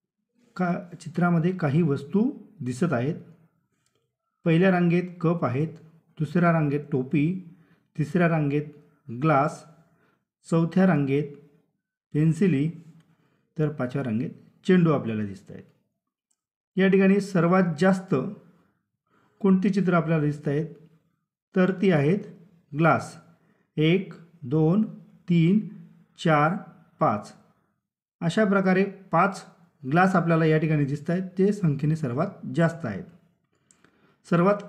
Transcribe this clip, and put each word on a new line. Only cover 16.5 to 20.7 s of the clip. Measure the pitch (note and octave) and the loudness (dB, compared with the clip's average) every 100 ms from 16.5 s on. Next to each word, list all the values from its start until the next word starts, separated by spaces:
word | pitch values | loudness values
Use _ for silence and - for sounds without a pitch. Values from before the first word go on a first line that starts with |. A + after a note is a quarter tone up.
| _ _ - | _ _ 0
या | F#3+ | 4
ठिकाणी | G3 F#3+ G3+ | 4 4 4
सर्वात | G3 F3+ E3 F#3 F3 D3 | 2 0 2 2 0 2
जास्त | F#3 F#3+ - C#3+ B2 - - _ _ _ _ _ _ _ _ _ | 0 0 -2 -4 -4 -10 -20 _ _ _ _ _ _ _ _ _
कोणती | G3 F#3 G3+ | 2 2 2
चित्र | G3 F3+ | 0 2
आपल्याला | F3 D#3 E3 | 0 2 0
दिसत | D3 D3 D3+ | 0 -2 -4
आहेत? | C#3+ D#3+ | -4 -4